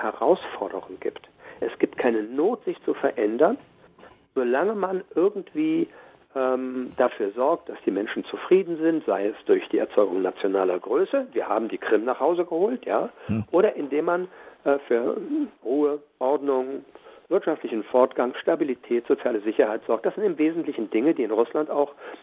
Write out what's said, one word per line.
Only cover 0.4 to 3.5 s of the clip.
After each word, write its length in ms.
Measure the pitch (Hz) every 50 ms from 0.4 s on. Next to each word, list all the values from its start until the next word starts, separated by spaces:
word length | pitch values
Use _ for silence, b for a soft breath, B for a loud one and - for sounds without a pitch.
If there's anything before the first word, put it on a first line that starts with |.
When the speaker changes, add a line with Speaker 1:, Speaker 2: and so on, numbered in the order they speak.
| - - - - 101 95 - 92 - - 92 -
Speaker 1:
gibt. 300 | - - - - - - _ B B B B B
Es 180 | 123 113 - -
gibt 200 | - - - -
keine 260 | - 123 117 110 107
Not, 400 | 110 127 139 160 214 247 - -
sich 160 | 185 170 - -
zu 100 | - -
verändern, 640 | - - 139 - - 107 104 110 123 151 190